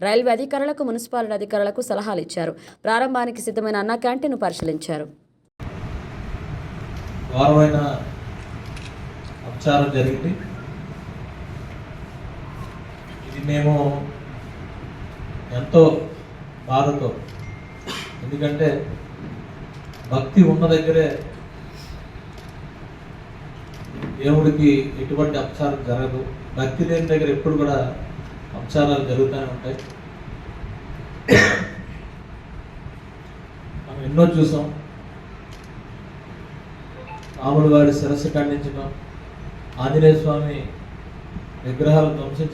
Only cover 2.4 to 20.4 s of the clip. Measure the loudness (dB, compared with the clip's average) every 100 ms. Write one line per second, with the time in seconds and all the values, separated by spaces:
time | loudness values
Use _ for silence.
2.4 | -4 -4 -12 -6 2 2 2 0 -2 -4
3.4 | -4 -2 0 0 0 0 0 0 0 0
4.4 | -2 -2 -2 -2 -2 -4 -6 -12 _ _
5.4 | _ -12 -10 -8 -8 -8 -10 -10 -8 -8
6.4 | -8 -8 -8 -10 -10 -8 -8 -8 -2 4
7.4 | 8 10 10 6 2 -2 -6 -10 -10 -12
8.4 | -10 -12 -10 -10 -12 -12 -12 -12 -12 -12
9.4 | -10 -4 4 4 4 4 2 2 -2 -4
10.4 | -6 -10 -10 -12 -12 -12 -12 -12 -12 -12
11.4 | -12 -10 -10 -12 -12 -12 -12 -12 -12 -12
12.4 | -12 -12 -12 -12 -14 -14 -14 -14 -12 -6
13.4 | 0 4 4 6 4 0 -4 -10 -12 -12
14.4 | -12 -12 -12 -12 -12 -12 -12 -12 -10 -10
15.4 | -6 -6 6 8 10 6 -4 -10 -14 -16
16.4 | -16 -12 0 2 4 2 -2 -4 -10 -12
17.4 | -12 -12 -14 -14 -10 -10 -10 -10 -8 -2
18.4 | -2 2 2 2 -4 -8 -12 -12 -12 -12
19.4 | -12 -14 -14 -14 -14 -12 -2 -2 4 8